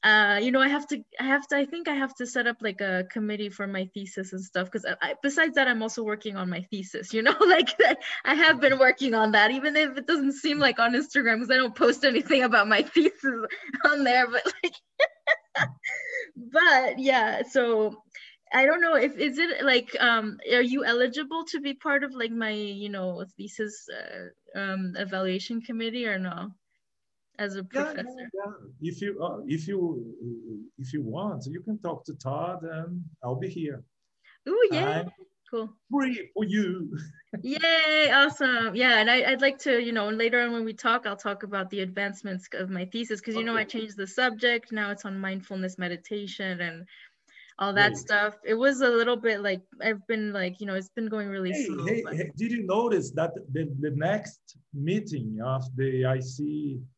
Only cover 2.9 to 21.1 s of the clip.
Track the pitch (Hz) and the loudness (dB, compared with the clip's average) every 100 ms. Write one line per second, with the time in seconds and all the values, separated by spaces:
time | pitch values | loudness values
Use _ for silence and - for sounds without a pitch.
2.9 | 185 185 240 214 208 208 190 196 196 185 | -2 -2 -4 -4 -4 -8 -6 -6 -4 -6
3.9 | 208 196 - 190 190 185 185 185 214 - | -8 -12 -10 -10 -10 -6 -6 -4 -6 -6
4.9 | - 165 - 277 294 320 269 262 233 220 | -4 -4 -2 -4 0 2 2 2 2 -2
5.9 | 220 220 214 214 196 185 175 185 202 185 | -4 -4 -4 -6 -6 -6 -6 -8 -10 -8
6.9 | - - 220 233 - 392 359 - - 480 | -10 -6 0 2 4 6 6 4 4 4
7.9 | 349 - - - 294 320 302 277 262 254 | 4 -4 -6 0 4 6 6 4 6 6
8.9 | 247 269 226 220 214 214 262 285 302 302 | 6 2 4 4 6 6 4 0 2 0
9.9 | 262 262 320 277 269 311 294 277 226 233 | -2 0 2 2 0 -2 4 2 4 2
10.9 | 247 294 277 233 226 233 262 254 - 262 | 2 0 0 2 0 2 2 2 4 4
11.9 | 233 277 247 - 277 254 226 208 208 - | 6 2 2 2 4 6 4 6 4 4
12.9 | - 302 - 269 233 220 - - 262 - | 4 4 2 -4 -4 -6 -10 -4 0 2
13.9 | 294 269 247 240 240 - - 349 - _ | 2 4 4 4 0 -2 -4 -6 -6 _
14.9 | _ 587 - - - _ - - - - | _ 0 0 -2 -2 _ -4 -4 -4 -10
15.9 | - - 523 - - 240 285 349 277 254 | -10 -8 -10 -10 -14 -2 4 8 8 4
16.9 | 214 262 262 220 214 247 269 240 220 214 | 0 4 4 4 0 0 2 2 2 2
17.9 | 214 _ - - _ _ 247 269 330 339 | -2 _ -20 -20 _ _ 4 4 4 4
18.9 | 311 254 226 294 262 339 - 269 247 247 | 4 4 0 -2 0 -2 0 4 4 2
19.9 | - 247 226 220 - - 247 247 262 - | 0 4 4 0 -8 0 4 4 2 2
20.9 | 240 247 | 2 2